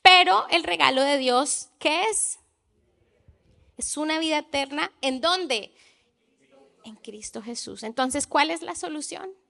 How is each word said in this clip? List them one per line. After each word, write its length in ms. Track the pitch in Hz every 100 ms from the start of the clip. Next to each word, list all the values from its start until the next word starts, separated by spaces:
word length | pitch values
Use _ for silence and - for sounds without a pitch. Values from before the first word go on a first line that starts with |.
Pero 460 | 381 359 359 392 -
el 140 | 339
regalo 400 | - 339 277 262
de 160 | 277 285
Dios, 500 | 254 247 285 - - _
¿qué 260 | 311 311
es? 340 | 415 427 - - _ _ _ _ _ _ _ _ _ _ _ _ _ -
Es 220 | - -
una 200 | 311 320
vida 200 | 320 302
eterna. 520 | 302 277 277 285 339 _
¿En 180 | 262 262
dónde? 540 | 320 370 339 226 196 _ _ _ _ _ _ _ _ - _ _
En 100 | -
Cristo 480 | 220 - 208 214 233
Jesús. 400 | 214 240 - -
Entonces, 440 | 214 233 262 285 -
¿cuál 240 | 302 302
es 120 | 330
la 120 | 339
solución? 540 | 349 349 302 285 - 381 381 _